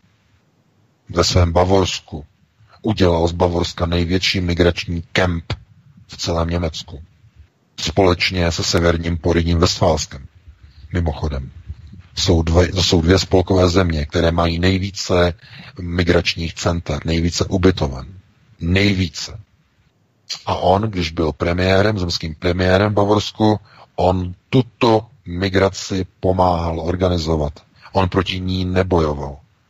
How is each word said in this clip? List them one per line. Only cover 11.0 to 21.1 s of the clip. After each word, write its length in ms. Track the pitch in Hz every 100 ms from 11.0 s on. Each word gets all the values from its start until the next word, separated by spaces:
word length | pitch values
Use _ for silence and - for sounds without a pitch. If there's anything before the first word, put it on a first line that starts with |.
| 82 - 78 69 65 - - - - - - -
Jsou 260 | - 82
dvě, 300 | 80 85 85
to 120 | 92
jsou 180 | - 87
dvě 180 | 80 95
spolkové 500 | - 95 90 95 92
země, 360 | 90 87 80 73
které 260 | 87 82
mají 280 | 87 85 82
nejvíce 720 | 92 92 98 95 - 90 87 - - - - -
migračních 720 | 87 87 87 87 - - 82
center, 520 | - - 85 - 73 82
nejvíce 400 | 82 85 - -
ubytoven. 600 | 95 95 90 71 65 65 - _ _ _ -
Nejvíce. 800 | 82 95 101 95 85 - - - - _ _ _ _ _ _ _ - - -
A 100 | -
on, 260 | - 98
když 300 | 110 92 82